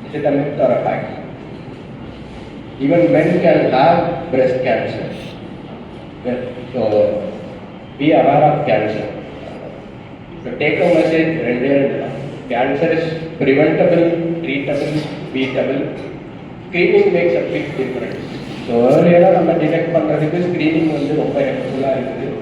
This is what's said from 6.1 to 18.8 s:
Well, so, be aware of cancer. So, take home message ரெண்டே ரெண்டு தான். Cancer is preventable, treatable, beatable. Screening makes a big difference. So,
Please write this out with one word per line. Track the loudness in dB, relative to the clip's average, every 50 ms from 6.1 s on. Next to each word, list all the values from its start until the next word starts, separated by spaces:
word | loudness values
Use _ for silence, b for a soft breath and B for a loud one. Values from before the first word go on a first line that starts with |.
| -16 -8 -6
Well, | -6 -4 -4 -6 -8 -10 -12 -12 -8 -4
so, | -2 0 2 4 4 4 4 2 -2 -4 -6 -8 -10 -12 -14 -14 -14 -16 -16 -16 -16 -16 -16 -6 0
be | 4 4 6 6
aware | 6 6 6 6 6 4
of | 4 2 2 2
cancer. | 2 2 2 0 -2 -4 -6 -6 -8 -10 -12 -14 -14 -14 -14 -14 -14 -14 -14 -14 -14 -16 -16 -16 -16 -16 -16 -18 -18 -18 -16 -16 -16 -12
So, | -10 -10 -6 -2
take | 0 0 2 2
home | 2 4 4 4
message | 4 4 2 2 2 2 0 -2 -2 -2
ரெண்டே | 0 0 2 2 4 4
ரெண்டு | 2 2 0 -2 -4
தான். | -6 -8 -8 -10 -10 -10 -12 -6 -4 0
Cancer | 0 2 0 2 0 2 2 2
is | 0 0 -2 -4 -6 -8 -10 -4 0
preventable, | 2 2 4 4 4 4 4 4 4 4 4 4 4 2 2 0 -2 -2 -2 -2 -4
treatable, | -4 -4 -2 -2 -2 -2 -2 -2 -2 -2 -4 -4 -4 -8 -10 -10 -6 -4
beatable. | -2 -2 -2 0 -2 0 0 0 -2 -2 -4 -6 -8 -10 -12 -12 -12 -14 -14 -16 -16 -16 -16 -14 -14 -14
Screening | -4 0 2 2 4 6 4 4 4 2
makes | 2 2 2 2 0
a | -2 -2
big | -4 -4 -4 -4 -4 -4
difference. | -4 -4 -4 -6 -6 -6 -8 -8 -10 -10 -10 -10 -10 -10 -10 -10 -6
So, | 0 2 4